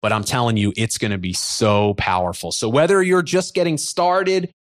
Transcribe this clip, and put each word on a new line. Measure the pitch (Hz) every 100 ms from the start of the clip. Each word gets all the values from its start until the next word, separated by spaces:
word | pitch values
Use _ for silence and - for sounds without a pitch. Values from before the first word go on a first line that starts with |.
But | 110
I'm | 107
telling | 104 131 120 110
you, | 101 104
it's | 110 -
gonna | 113 101
be | 90
so | 90 - - 110 104 104
powerful. | 101 - 92 90 85 85
So | - 113
whether | 123 165 196
you're | 185 180
just | 165 180 180
getting | - 175 151
started, | - - 175 180 190 190 180 _